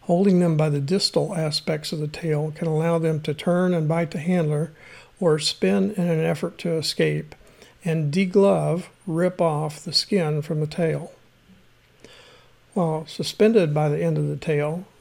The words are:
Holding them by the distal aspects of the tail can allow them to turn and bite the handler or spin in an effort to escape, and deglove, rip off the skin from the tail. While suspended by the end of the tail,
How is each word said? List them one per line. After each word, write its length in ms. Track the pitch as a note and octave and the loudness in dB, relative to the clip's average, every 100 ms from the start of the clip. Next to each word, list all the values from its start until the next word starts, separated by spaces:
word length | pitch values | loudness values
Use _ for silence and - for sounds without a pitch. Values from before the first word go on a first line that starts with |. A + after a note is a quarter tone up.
Holding 380 | - F3 G3+ F#3 | 0 2 4 4
them 180 | F3 D#3 | 4 2
by 100 | D#3 | 2
the 140 | D3 | 0
distal 520 | C#3 F#3+ - - D3+ | 0 0 0 0 -2
aspects 600 | D#3 D#3 D3+ - D3+ D#3 | -2 -2 -4 -2 -4 -4
of 60 | E3 | -6
the 100 | D3+ | -6
tail 420 | D3+ E3+ D3+ D#3 | -6 -2 -2 -2
can 140 | D3+ E3+ | -4 -2
allow 320 | D#3 E3 E3+ | 0 0 0
them 220 | D#3+ D#3 | 0 -2
to 120 | D#3 | -4
turn 400 | D3 - F3 F3+ | -4 0 2 2
and 140 | F3 D#3 | 2 0
bite 240 | E3 E3+ | 0 -2
the 80 | F3 | -4
handler 540 | D#3 F3+ D#3 D3 D#3+ - - - - _ | 0 0 2 0 -4 -8 -20 -20 -20 _
or 180 | F3+ D#3 | 2 2
spin 520 | D3+ - F#3+ G3+ G3 | 0 -2 0 2 0
in 180 | G#3+ F3 | 0 0
an 100 | D#3+ | 2
effort 380 | E3 E3 F3 - | 0 -2 -4 -6
to 160 | F3 | -4
escape, 600 | D#3+ D3+ - D#3+ D3+ D3+ - - - - _ - | -2 -4 0 0 0 -6 -16 -20 -20 -20 _ -4
and 280 | D#3+ D3 | -2 0
deglove, 760 | D#3 G3 G3 G3 F3+ D3+ E3 F3+ _ - | 0 2 4 4 4 0 -2 -4 _ -6
rip 320 | E3 F3+ F3+ | 0 0 0
off 420 | E3+ D3 D#3 D3+ | 0 0 -4 -8
the 120 | - | -4
skin 480 | C#3+ - G3+ D#3+ D3+ | -4 0 0 0 -2
from 180 | D3 D#3 | -2 -4
the 80 | D3+ | -4
tail. 460 | D#3 E3 D3+ D#3+ - _ _ _ - _ _ _ _ - - - - _ _ _ | -2 -2 -2 -6 -18 _ _ _ -20 _ _ _ _ -20 -20 -20 -20 _ _ _
While 340 | - E3+ D#3 D#3+ | -2 -2 -2 -8
suspended 680 | - - - G#3+ A3+ E3 | -8 -8 2 4 4 2
by 140 | D3 D3+ | 2 0
the 160 | D3 | 0
end 140 | E3+ D3+ | 0 0
of 100 | D3 | -2
the 80 | C#3+ | -4
tail, 480 | - D3+ D3 E3 F#3+ _ | -2 -2 -2 -4 -12 _